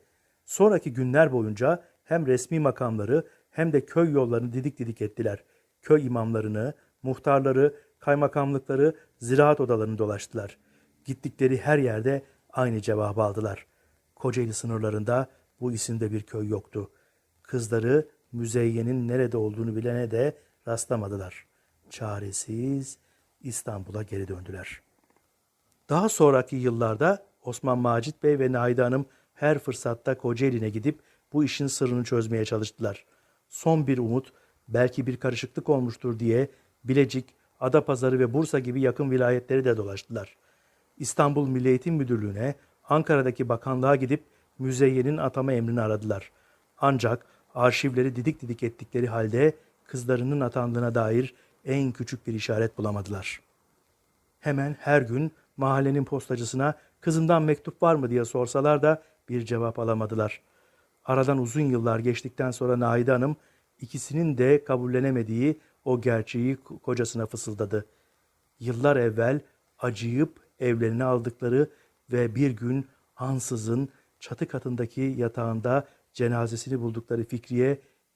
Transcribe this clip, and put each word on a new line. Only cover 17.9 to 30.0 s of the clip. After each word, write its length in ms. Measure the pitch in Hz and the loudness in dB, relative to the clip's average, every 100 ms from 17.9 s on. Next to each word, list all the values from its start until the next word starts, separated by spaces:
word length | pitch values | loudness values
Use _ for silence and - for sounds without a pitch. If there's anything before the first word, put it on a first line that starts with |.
| 147 151 _ _ | 2 0 _ _
Müzeyyen'in 760 | 120 113 120 117 113 117 127 117 | -8 -4 0 0 0 -2 -2 -2
nerede 280 | 127 123 117 | 0 0 -2
olduğunu 400 | 107 104 113 110 | -4 -4 -6 -4
bilene 340 | 120 120 117 | -4 -4 -2
de 260 | 113 143 147 _ _ - | -2 -2 -4 _ _ -8
rastlamadılar. 800 | 113 - 117 101 101 92 - - _ _ _ _ | -8 -4 -4 -4 -8 -10 -16 -20 _ _ _ _
Çaresiz 1080 | - 110 101 101 98 - 113 127 139 135 - _ _ _ _ | -12 -8 -8 -8 -10 -8 -6 -4 -4 -6 -14 _ _ _ _
İstanbul'a 640 | 135 117 - 104 95 104 | -12 -10 -8 -10 -10 -10
geri 260 | 104 98 95 | -8 -8 -8
döndüler. 540 | 92 92 95 87 - _ _ _ _ _ _ _ _ _ _ - | -10 -12 -14 -14 -18 _ _ _ _ _ _ _ _ _ _ -4
Daha 200 | 156 214 | 0 0
sonraki 480 | - 151 131 123 135 | 4 6 6 2 -2
yıllarda 720 | 123 117 117 110 160 196 - _ | -2 0 0 2 2 0 -4 _
Osman 340 | 123 117 135 123 | -14 -6 -2 0
Macit 440 | 123 117 120 - | 2 0 -2 -2
Bey 160 | 151 143 | 2 2
ve 140 | 131 | 2
Nahide 300 | 127 123 123 | 0 0 2
Hanım 240 | 123 131 139 _ _ | 2 0 -4 _ _
her 240 | - 147 147 | -2 0 0
fırsatta 600 | - 117 123 117 | -2 -6 -6 -4